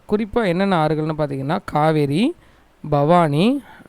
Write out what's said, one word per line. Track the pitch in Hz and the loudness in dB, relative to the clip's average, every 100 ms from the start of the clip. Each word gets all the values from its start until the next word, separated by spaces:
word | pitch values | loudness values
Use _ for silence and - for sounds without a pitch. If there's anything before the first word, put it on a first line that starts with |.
| - | -4
குறிப்பா | 208 220 240 | -4 -2 -2
என்னென்ன | 214 170 196 180 156 | -2 0 0 2 0
ஆறுகள்னு | 156 156 151 | 0 -2 -4
பார்த்தீங்கன்னா | 151 139 135 185 | -4 -4 -4 -6
காவேரி, | - 151 151 156 143 143 254 349 - - _ _ 156 | -4 0 2 2 0 0 0 -4 -14 -20 _ _ -4
பவானி, | 147 147 175 165 143 202 277 - - | 0 4 4 4 2 2 0 -6 -20